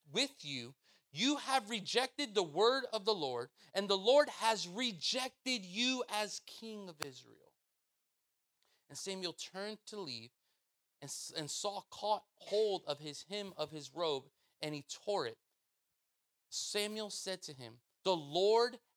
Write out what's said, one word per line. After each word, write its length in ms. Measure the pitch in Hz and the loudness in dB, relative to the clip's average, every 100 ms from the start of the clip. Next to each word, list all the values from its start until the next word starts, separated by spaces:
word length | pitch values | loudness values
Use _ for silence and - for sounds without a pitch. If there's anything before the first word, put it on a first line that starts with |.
| 143 | -6
with 200 | 175 269 - | -2 -2 -4
you. 320 | 147 131 120 - _ _ _ | -8 -6 -8 -12 _ _ _
You 260 | 147 254 285 | 0 2 2
have 320 | 226 269 202 | 2 2 2
rejected 640 | 226 156 233 262 - 277 | -4 0 2 2 0 0
the 100 | 202 | 2
word 400 | 165 151 226 262 247 | 2 4 6 4 0
of 140 | 220 196 | -2 0
the 80 | |
Lord, 360 | 202 139 120 - _ - 196 | 2 0 -2 -4 _ -6 -2
and 120 | 202 | 2
the 100 | 196 | 4
Lord 300 | 208 285 277 - | 8 8 8 4
has 260 | 220 214 175 | 2 2 -2
rejected 960 | 190 254 170 - 254 262 - 262 247 | -2 -2 -2 -2 0 -2 -4 -2 -2
you 400 | 180 196 254 254 - | -2 0 2 2 0
as 320 | 208 208 - - | -2 -2 -4 -12
king 420 | - 226 214 190 | -14 -12 -10 -12
of 60 | 151 147 | -8 -10
Israel.'" 300 | 123 123 110 - _ _ _ _ _ _ _ _ _ _ _ _ _ - | -10 -20 -20 -20 _ _ _ _ _ _ _ _ _ _ _ _ _ -16
And 80 | 143 | -10
Samuel 360 | 190 190 180 | -6 -4 -6
turned 440 | 160 - 185 208 214 - | -6 -10 -8 -8 -10 -12
to 140 | 208 | -12
leave, 320 | 160 117 120 _ _ _ _ _ _ _ | -10 -10 -14 _ _ _ _ _ _ _
and, 120 | 139 - - 165 | -12 -10 -8 -8
and 120 | 147 | -6
Saul 360 | - 208 196 - | -4 -4 -6 -10
caught 320 | - 208 214 - _ | -6 -2 -2 -2 _
hold 440 | 165 208 214 185 147 | -2 2 2 0 -2
of 100 | 139 | -6
his 260 | 151 143 - | -6 -10 -8
hem 240 | 208 196 - | -8 -6 -6
of 140 | 151 | -6
his 220 | 151 135 | -6 -10
robe, 300 | 151 165 139 139 _ _ _ | -2 0 0 -4 _ _ _
and 100 | 151 | -6
he 100 | 147 - - - | -6 -8 -8 -2
tore 220 | 202 120 | 0 0
it. 100 | 113 _ _ _ _ _ _ _ _ _ _ _ | -6 _ _ _ _ _ _ _ _ _ _ _
Samuel 640 | - - 214 208 214 208 | -8 -2 0 0 -2 -6
said 320 | - 190 185 | -6 -6 -8
to 100 | - | -8
him, 220 | 135 117 120 _ _ | -12 -14 -16 _ _
"The 120 | 185 175 | 0 0
Lord 640 | 143 165 202 226 240 247 _ | 2 4 6 8 6 0 _